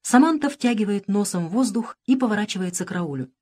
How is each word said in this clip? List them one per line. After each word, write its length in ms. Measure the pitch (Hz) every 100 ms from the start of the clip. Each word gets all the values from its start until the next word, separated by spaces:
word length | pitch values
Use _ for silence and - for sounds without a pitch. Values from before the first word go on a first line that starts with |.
Саманта 480 | - 240 311 320 285
втягивает 580 | - 247 226 208 202 196
носом 420 | 202 202 185 170
воздух 480 | 202 254 202 226 - -
и 100 | 262
поворачивается 680 | 254 208 208 190 180 180
к 60 | 175
Раулю. 400 | 180 170 139 131 _